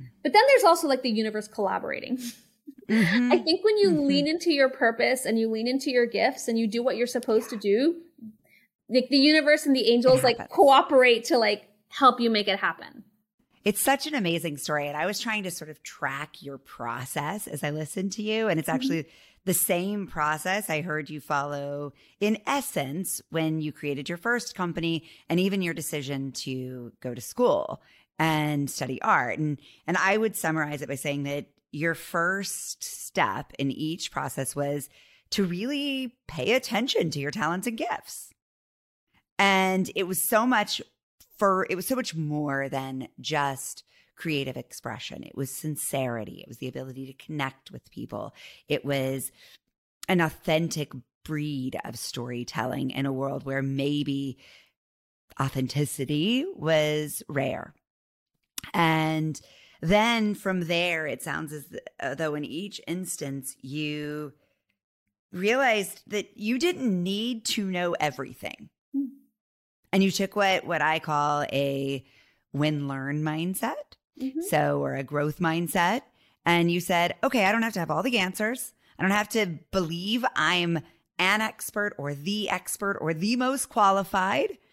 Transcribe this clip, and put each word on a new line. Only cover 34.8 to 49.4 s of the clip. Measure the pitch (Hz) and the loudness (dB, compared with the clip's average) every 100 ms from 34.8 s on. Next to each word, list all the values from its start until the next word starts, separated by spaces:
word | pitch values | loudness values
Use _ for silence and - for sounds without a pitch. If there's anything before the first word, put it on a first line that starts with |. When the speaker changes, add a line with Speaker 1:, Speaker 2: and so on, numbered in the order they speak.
| - _ _ _ - | -8 _ _ _ -6
Speaker 2:
to | 208 | -2
really | 185 175 247 285 285 269 254 _ - | -2 -2 -4 -4 -4 -4 -6 _ -14
pay | 165 127 | -4 0
attention | 247 - 127 262 - 165 | 0 0 -2 0 0 0
to | 143 | -2
your | 143 | -4
talents | 214 156 180 240 | -2 -2 -2 -4
and | 226 | -4
gifts. | 349 - - - - _ _ _ _ _ _ _ _ _ _ - | -4 -6 -8 -16 -18 _ _ _ _ _ _ _ _ _ _ 2
And | 196 190 190 185 - | 4 6 4 2 0
it | 185 | -2
was | 180 180 - | -2 -2 2
so | 220 247 | 4 4
much | 226 208 - - _ _ _ - - | 2 0 -6 -8 _ _ _ -20 2
for, | 196 185 - | 2 4 0
it | 180 | -4
was | 190 | -2
so | |
much | 254 - | -2 -2
more | 165 151 147 147 135 139 | -4 -2 -2 -2 -2 -2
than | 135 135 131 - - | -4 -6 -8 -10 -10
just | 127 151 139 131 - - _ _ _ - | -4 0 0 -2 -10 -14 _ _ _ -10
creative | 165 143 131 123 | -4 -2 -2 -8
expression. | - - 123 123 - - | -12 -12 -10 -10 -12 -12
It | - - | -12 -6
was | 135 | -6
sincerity. | - 156 143 - 135 127 117 104 - | -4 -6 -6 -4 -2 -2 -4 -8 -12
It | - | -18
was | 117 | -10
the | 127 | -10
ability | 131 131 131 135 | -8 -12 -12 -14
to | - | -14
connect | - 151 135 - - | -10 -4 -6 -6 -18
with | - _ | -18 _
people. | - 120 104 107 - - - - | -14 -10 -8 -10 -12 -20 -20 -4
It | 147 | -4
was | 139 139 131 135 - _ | 0 -2 -2 -4 -8 _